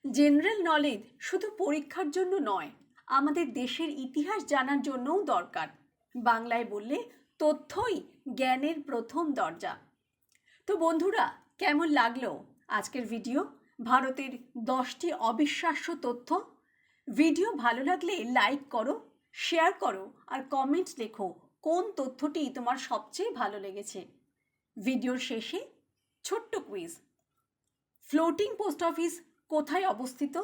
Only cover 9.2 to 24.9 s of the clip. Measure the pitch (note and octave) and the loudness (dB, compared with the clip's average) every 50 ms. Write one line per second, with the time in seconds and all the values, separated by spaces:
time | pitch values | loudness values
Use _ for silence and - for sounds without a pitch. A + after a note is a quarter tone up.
9.2 | E4+ D4+ C4+ B3 F#3 D#3+ E3 - D#4 - - - _ _ _ _ _ _ _ _ | -2 -2 0 0 -2 -2 -4 -6 -8 -8 -8 -10 _ _ _ _ _ _ _ _
10.2 | _ _ _ _ _ _ _ _ _ - G#4 E4 E4 E4 E4 D#4+ E4 G4 G#4 A4+ | _ _ _ _ _ _ _ _ _ -2 0 4 4 4 4 4 2 2 2 2
11.2 | - - - - _ _ _ - G4+ F#4 D4 D4 E4+ D#4+ D4 C4 A3+ A#3 A#3 C4 | 2 0 -2 -10 _ _ _ -2 0 2 2 4 2 4 4 4 4 4 2 -2
12.2 | B3 G3+ D3 - - - - _ _ - A3 G#3 G3+ - - C4 A#3 G3+ A#3 A3+ | -4 -4 -6 -8 -12 -18 -20 _ _ -4 -4 -4 -2 -2 -6 -6 -6 -4 -6 -6
13.2 | - A#3 B3 D4+ G4 - - _ _ _ _ - A3+ A#3 B3+ C4 B3+ C4 C4 - | -4 -2 0 0 -2 -2 -8 _ _ _ _ -12 0 4 4 4 4 2 -2 -4
14.2 | C4+ C4 - - - _ _ A#3+ A3 A3+ B3+ C4 B3+ - - - - F4 - - | -6 -8 -10 -12 -16 _ _ -6 -2 0 2 2 0 -2 -4 -4 -4 -4 -2 2
15.2 | - A3+ A#3 A3+ D4+ D4 - - - E4 D4+ D4+ - - E4+ - - B3 A#3+ A#3+ | 0 0 4 4 2 2 2 0 0 0 0 0 -4 -6 -6 -4 -4 -4 -4 -4
16.2 | - - D#4 G4 A4+ - - _ _ _ _ _ _ _ _ _ _ - G#3 G3+ | -2 0 0 0 0 -4 -20 _ _ _ _ _ _ _ _ _ _ -4 4 6
17.2 | D#4 E4 D4+ E4 F#4+ A#4 G#4 C#4+ A3+ A#3+ A#3 B3 C4+ D#4+ F4+ - F4 E4+ G4+ F4 | 6 6 6 4 2 0 0 0 0 0 0 2 2 2 0 2 0 -2 -2 -2
18.2 | A3 A#3+ B3+ B3+ G3+ A3 C#4 C#4 - - - A#3 A3 C4 F#4 A4+ - - _ _ | -2 2 4 4 4 4 2 -2 -6 -4 -2 -2 0 0 -4 -4 -8 -18 _ _
19.2 | _ _ - - - - E4+ E4 D#4+ F4+ F#4+ - G4 B3+ G3+ F#3+ F#3+ - - - | _ _ -10 -6 -4 0 4 4 4 4 4 2 -2 -4 -2 -4 -10 -14 -18 -20
20.2 | - - C4 C4+ C4 - C#4+ C4+ C4 C4+ D4+ F#4 F#4 - - - A3+ G#3+ - - | -12 -10 -8 -8 -6 -2 0 0 2 2 2 0 0 -4 -6 -8 -8 -8 -6 -6
21.2 | G3+ F3+ - - - _ _ _ - D#4 E4 F4+ F#4 A4 F#4 - C#4 B3+ B3+ - | -6 -6 -6 -12 -20 _ _ _ -2 0 2 2 0 -2 -4 -4 -4 -6 -4 -4
22.2 | C#4+ D4+ D4+ E4 D4 B3 - C4+ A#3+ A#3+ C4 C4 - - B3 G3+ - - - - | -4 -2 -2 -2 -4 -4 -4 -4 -2 -2 -2 -2 -2 -4 -4 -6 -6 -8 -6 -4
23.2 | G4+ A#4 - A#3+ A3+ G3+ G#3 G3+ F#3+ G3 F#3+ G3+ G#3 - - F#3+ F3 - _ _ | -4 -4 -2 -2 -4 -4 -4 -6 -10 -10 -10 -10 -12 -10 -12 -14 -14 -14 _ _
24.2 | _ _ _ _ _ _ _ _ _ _ _ A3+ F#3+ B3 | _ _ _ _ _ _ _ _ _ _ _ -4 -2 0